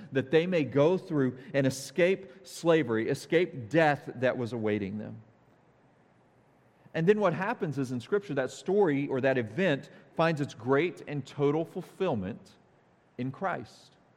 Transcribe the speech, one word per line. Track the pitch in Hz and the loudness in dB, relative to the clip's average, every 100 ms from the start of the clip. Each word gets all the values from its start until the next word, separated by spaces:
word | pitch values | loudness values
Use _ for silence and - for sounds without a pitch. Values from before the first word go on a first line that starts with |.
| - | -6
that | 135 131 | -4 2
they | 160 175 | 2 2
may | 175 | 0
go | 131 135 151 185 | 0 4 4 4
through | - 156 131 120 - | 0 0 0 -2 -4
and | 139 135 | 0 0
escape | - - - 175 190 - - | 0 -4 2 2 2 -4 -20
slavery, | - - 165 165 131 110 113 | -18 -4 4 4 4 0 0
escape | 139 - 170 180 139 107 | -2 0 2 2 -4 -2
death | 151 156 143 - 120 | 4 4 2 -4 -2
that | 127 123 | 0 0
was | 117 | -2
awaiting | 120 107 104 98 107 | -2 0 0 -2 -8
them. | 113 113 - _ _ _ _ _ _ _ _ _ _ _ _ _ _ _ - | -10 -14 -20 _ _ _ _ _ _ _ _ _ _ _ _ _ _ _ -8
And | - 165 | 0 2
then | 214 | 4
what | 196 | 4
happens | 151 196 247 170 131 | 0 -4 -4 -4 -4
is | 127 | -4
in | 127 | -4
Scripture, | - 208 - 139 | -2 -4 -2 -4
that | 127 | -4
story | - - 202 190 139 143 | -4 -2 2 4 2 0
or | 131 | 0
that | 135 131 | 2 2
event | 110 117 190 139 - - - - | 0 0 0 0 -4 -20 -10 -2
finds | 165 151 | 0 0
its | 139 | -4
great | - 113 139 175 - - | -4 0 2 2 -4 -10
and | 143 - | -8 -8
total | - 143 151 160 | -2 0 0 -4
fulfillment | 185 - - 185 120 90 - - - _ _ _ _ _ - | -10 -12 -6 -2 -2 -4 -8 -14 -20 _ _ _ _ _ -10
in | 127 | -8
Christ. | 135 190 143 110 - - _ _ | -6 -6 -6 -10 -18 -20 _ _